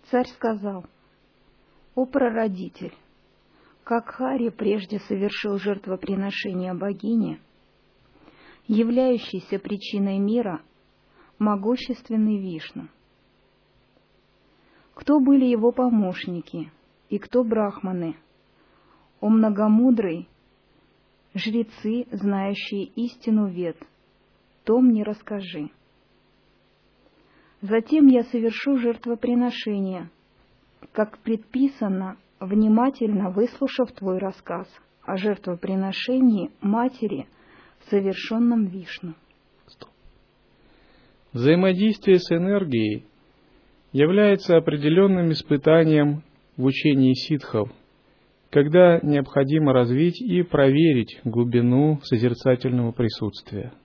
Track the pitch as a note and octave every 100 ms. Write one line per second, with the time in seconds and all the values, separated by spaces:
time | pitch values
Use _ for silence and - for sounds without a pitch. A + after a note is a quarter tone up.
0 | _ B3 B3 - A#3 G#3+ G3+ F#3+ F3 _
1 | _ _ _ _ _ _ _ _ _ -
2 | B3+ C#4 B3 A3+ A3 F#3 F#3 - - -
3 | _ _ _ _ _ _ _ _ - A#3
4 | A#3 - C4 C4+ A#3 A#3 G#3+ G#3 F#3 G#3
5 | - G3 G3+ G3+ G#3 G3+ G3 G3 G3 F#3
6 | - G3 G3 - G3+ F3+ F#3 F3+ G3 G3
7 | G#3 A#3 F3+ D#3 _ _ _ _ _ _
8 | _ _ - _ - _ - G#3+ A#3 A#3+
9 | C4 A#3+ - F#3 - G3 F#3+ G3+ - G3+
10 | G3 G3 G3+ A#3 A3 E3 _ _ _ _
11 | _ _ _ _ G#3+ G3+ G3+ B3 - A#3
12 | - A3+ G#3+ G#3 F#3+ D#3+ - - D#3+ _
13 | _ _ _ _ _ _ _ _ _ _
14 | _ _ _ _ _ _ _ _ _ -
15 | - D4 C4 C#4 B3+ A#3+ A#3 B3 B3+ A3+
16 | F#3 F3+ - F3 - E3+ D#3 _ _ _
17 | _ G#3 - B3 A#3 A3 G#3 - F#3+ F3+
18 | E3 - _ _ _ _ _ _ _ _
19 | _ _ G#3 A3 A3 G3+ G#3+ A3 B3+ A#3
20 | G3 E3 F3+ _ _ _ _ _ _ _
21 | _ _ _ F#3+ A3 A3+ A3 - G#3+ A#3
22 | A#3+ G#3 G3 G3 G3 G3+ - G3+ F#3+ -
23 | A#3+ - - G#3+ G#3 F3 F3 - - _
24 | _ _ _ _ _ _ - A#3 B3+ A3
25 | G#3 G#3+ - G#3 F#3 E3 D3+ _ _ _
26 | _ _ _ _ _ _ _ _ _ _
27 | _ _ _ _ _ _ G3 A3+ A3+ D#4
28 | C#4+ B3+ A#3 A#3+ A3+ A3 C#4 C#4 A#3 A3+
29 | A#3 A#3 B3 A#3+ B3 - - G3+ F#3+ F#3
30 | E3+ _ _ _ _ _ _ _ - -
31 | G#3+ - - A3 - B3+ C#4 C4+ G#3 F#3+
32 | F#3+ F#3 _ _ F#3+ G#3 G#3+ G#3+ B3+ C4+
33 | A3 G#3 G3 F#3 A#3 - C4+ - A#3+ -
34 | F#3+ F#3 F#3+ F#3 - F3 G3+ - _ _
35 | - F#3+ G#3 G3 - F3 G3 F#3+ F#3+ F#3+
36 | - C4 B3+ G#3 E3+ _ G3+ A3 B3+ B3+
37 | G#3+ D3+ - _ _ - _ _ - G3+
38 | G3 F#3 - A3+ A#3+ A#3 G3+ F#3+ E3 -
39 | F3 D#3+ _ _ _ _ _ _ - _
40 | - _ _ _ _ _ _ _ _ _
41 | _ _ _ A#2+ B2+ E3+ F#3+ F#3 G#3+ G#3
42 | - F3+ F3+ E3+ F3+ G3+ F3+ A#2+ G#2+ G#2+
43 | - _ _ _ _ _ _ _ _ C3+
44 | D3+ G3 G#3 G3 - E3 D#3+ D3+ D3 E3+
45 | G3 F#3 E3+ D#3 - D3 D#3 D#3+ D#3+ D#3
46 | D3 D3+ - _ _ - C3 C3+ D#3 C3+
47 | C3 B2+ - D3+ - A2+ G#2 - _ _
48 | _ _ _ _ _ C#3+ D3 E3 F3+ E3+
49 | C#3+ D3 C3+ C#3+ C3+ D#3 D3 B2+ A#2+ B2+
50 | E3+ F3 B3+ F3 F3 D3 C3+ C#3 E3 C3
51 | A2 - B2 A2+ A#2+ A#2+ A#2+ B2+ D3+ D3
52 | - A#2+ A#2+ A#2 C3+ B2+ B2+ B2 A#2 -
53 | A#2 - G#2+ - - G#2 - -